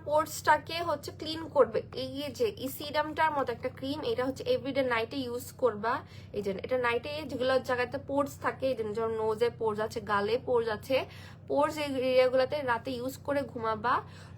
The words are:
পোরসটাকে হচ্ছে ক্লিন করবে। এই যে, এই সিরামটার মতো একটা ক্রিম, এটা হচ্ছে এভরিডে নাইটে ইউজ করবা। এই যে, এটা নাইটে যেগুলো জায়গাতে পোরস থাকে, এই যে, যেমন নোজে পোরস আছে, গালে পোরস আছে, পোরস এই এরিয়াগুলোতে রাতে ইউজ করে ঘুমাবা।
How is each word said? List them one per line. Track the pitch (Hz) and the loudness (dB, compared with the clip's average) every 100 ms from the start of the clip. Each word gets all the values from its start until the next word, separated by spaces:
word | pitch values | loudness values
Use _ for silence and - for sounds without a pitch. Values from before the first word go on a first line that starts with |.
পোরসটাকে | - 302 311 - - 302 - 330 | 4 2 2 0 4 4 2 -4
হচ্ছে | 349 294 - - | -2 -2 -4 -10
ক্লিন | 311 320 320 | -6 -6 0
করবে। | 294 226 214 - | 4 6 4 -4
এই | - 262 269 285 | -6 -6 -6 -6
যে, | 233 | -2
এই | 226 - 254 | -2 -2 -6
সিরামটার | - 294 302 302 311 320 | -8 -4 -2 0 2 2
মতো | 294 254 | 2 -2
একটা | 233 254 | -2 -6
ক্রিম, | - 269 294 | -6 -4 -2
এটা | 254 226 | -2 0
হচ্ছে | 254 269 | 0 -2
এভরিডে | - 247 247 269 | 0 0 0 0
নাইটে | 262 233 233 285 | 2 0 -2 -4
ইউজ | 247 240 - | -4 -6 -8
করবা। | - 247 214 220 277 - - - | 0 2 2 0 -2 -4 -16 -10
এই | 208 | -6
যে, | 202 190 | -4 -4
এটা | - 254 | -2 0
নাইটে | 240 240 294 294 | 2 0 -2 -8
যেগুলো | 294 262 254 262 | -6 -2 2 2
জায়গাতে | 254 247 247 277 | 2 0 0 -4
পোরস | - 277 277 - | -2 0 0 0
থাকে, | 277 - 262 | -4 0 0
এই | 247 | 0
যে, | 214 | -2
যেমন | 208 226 | -2 -2
নোজে | 220 220 214 233 | 0 0 2 2
পোরস | - 226 208 | 2 0 0
আছে, | 220 226 | -2 -4
গালে | 202 208 202 240 254 | 0 2 2 0 2
পোরস | 240 226 | 2 2
আছে, | 214 - 269 339 - - - - | -2 0 0 0 -8 -16 -14 -2
পোরস | 269 302 302 | 2 2 2
এই | 294 | -2
এরিয়াগুলোতে | 269 254 254 254 262 254 294 | 0 4 6 6 6 4 2
রাতে | 262 233 247 | 0 0 0
ইউজ | 247 254 269 | -4 -4 -6
করে | - 285 | -2 -2
ঘুমাবা। | 269 240 220 214 233 302 - - - | -2 -2 -2 0 2 2 0 -14 -16